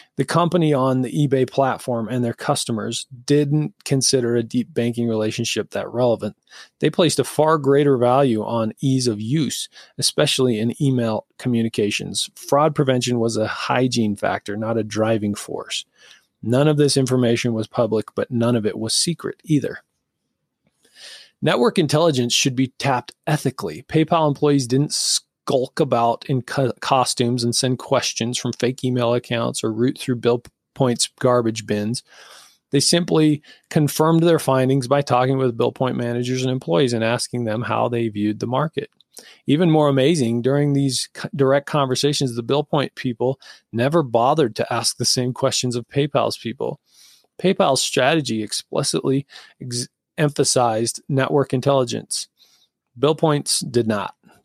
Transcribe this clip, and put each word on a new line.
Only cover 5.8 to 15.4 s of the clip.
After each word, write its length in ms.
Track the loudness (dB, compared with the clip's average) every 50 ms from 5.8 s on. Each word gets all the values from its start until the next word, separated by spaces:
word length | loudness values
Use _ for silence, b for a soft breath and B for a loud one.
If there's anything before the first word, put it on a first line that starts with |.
| -6 -6
relevant. 460 | -2 0 0 2 0 0 -2 -6 -8 _ _ B B B B B B -2
They 100 | -2 0
placed 300 | 2 2 2 2 2 0
a 40 | -2
far 340 | -2 0 0 2 2 2 2
greater 380 | 2 4 4 4 4 4 4 4
value 460 | 4 4 4 4 4 2 2 0 -2
on 300 | -2 -2 -2 -2 -2 -4 -4
ease 260 | -2 0 0 0 0 0
of 140 | -2 -2
use, 480 | -2 -2 -2 0 0 -2 -4 -6 -10 -12 B B B B B B
especially 640 | -4 -2 0 0 0 2 2 2 2 2 2 0
in 220 | 0 -2 -2 0
email 440 | 0 0 2 2 0 0 -2 -4 -6 _ _ -8
communications. 920 | -4 0 0 0 0 0 0 0 0 0 -2 -4 -6 -6 -6 -6 -6 -8 -10
Fraud 400 | -12 -6 0 0 2 2 2 0
prevention 440 | 0 0 0 0 0 0 -2 -2 0
was 180 | -2 -2 -2 -2
a 100 | -4 -4
hygiene 720 | -6 -6 -4 -2 -2 0 0 0 0 0 -2 -2 -2 -4
factor, 400 | -4 -4 -4 -4 -6 -8 -8 -6
not 200 | -4 -4 -2 -4
a 60 | -4
driving 520 | -4 -2 -2 0 0 0 -2 -2 -4 -6
force. 500 | -6